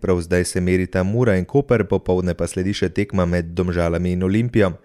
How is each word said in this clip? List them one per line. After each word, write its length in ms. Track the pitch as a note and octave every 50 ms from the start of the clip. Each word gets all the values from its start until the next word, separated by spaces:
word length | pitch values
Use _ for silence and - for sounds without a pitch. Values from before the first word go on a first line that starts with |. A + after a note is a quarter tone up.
prav 200 | - F#2+ F2+ F2
zdaj 240 | E2 F2 F#2 F2+ F2+
se 160 | - - F#2
merita 420 | F2+ F#2 F#2 F#2 F#2 F2+ - F#2 F#2
Mura 340 | F#2+ G#2+ A#2+ B2+ A#2 F#2+
in 80 | F#2 F2+
Koper, 400 | - - C#3 C#3 - A#2+ G#2+ G2
popoldne 500 | - G2 F#2 - - F2+ F#2 F2+ F2+ E2+
pa 120 | - F2
sledi 280 | - - F#2+ F#2 G2 G2+
še 140 | - G2 F2
tekma 380 | - G2 G#2 - - F#2+ F2
med 260 | E2+ F2+ F2 E2 E2+ E2+
Domžalami 580 | F#2 F2+ F2+ E2+ F2 E2+ E2+ E2+ E2 F2+ F2+ F2+
in 100 | F2+ F#2
Olimpijo. 500 | F#2 G2 A2 A#2+ B2 - A2+ G2 F#2 D#2+ -